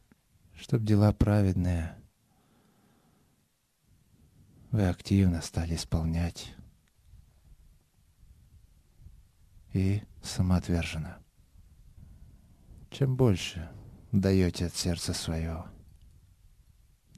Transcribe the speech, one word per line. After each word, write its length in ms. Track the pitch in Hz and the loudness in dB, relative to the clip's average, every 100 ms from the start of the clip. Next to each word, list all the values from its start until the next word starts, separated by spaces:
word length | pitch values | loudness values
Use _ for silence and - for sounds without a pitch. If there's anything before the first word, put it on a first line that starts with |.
| _ _ _ _ _ | _ _ _ _ _
Чтоб 280 | - - 123 | -20 -2 0
дела 300 | 107 104 104 | 2 4 4
праведные 840 | - - 104 98 92 90 85 82 - - _ _ _ _ _ _ _ _ _ _ _ _ _ _ _ _ _ _ _ _ _ _ _ _ - - | 4 2 4 2 2 0 -2 -4 -10 -20 _ _ _ _ _ _ _ _ _ _ _ _ _ _ _ _ _ _ _ _ _ _ _ _ -20 -6
вы 160 | 113 95 | 0 0
активно 520 | 87 - 98 92 85 | 0 0 4 4 2
стали 340 | - - 82 80 | -4 -4 -4 -4
исполнять. 800 | - 82 80 82 85 - - - - _ _ _ _ - - _ - - - _ _ _ _ _ - - _ - _ _ _ _ - - - _ _ - - | -2 -2 0 -2 -2 -6 -14 -18 -20 _ _ _ _ -20 -20 _ -20 -20 -20 _ _ _ _ _ -20 -20 _ -20 _ _ _ _ -20 -20 -20 _ _ -20 -6
И 300 | 98 95 101 - - | -2 0 -2 -6 -16
самоотверженно. 960 | - - 92 90 - 87 82 80 80 - - _ _ - - - - - - - - - - _ - - - | -10 -2 2 2 2 -2 -2 -6 -8 -12 -20 _ _ -20 -20 -20 -20 -20 -20 -20 -20 -20 -20 _ -20 -20 -12
Чем 240 | - 135 127 | -2 0 4
больше 540 | 127 92 - 85 82 - - - - | 4 4 0 -10 -12 -14 -20 -20 -2
даете 560 | 101 95 95 92 - 87 | 2 4 4 4 0 -4
от 80 | |
сердца 380 | - 87 85 - | -4 -4 -2 -4
своего, 540 | 87 - 80 82 80 90 - - - - - - _ - _ _ _ _ _ _ | -6 -4 -4 -4 -8 -12 -18 -20 -20 -20 -20 -20 _ -20 _ _ _ _ _ _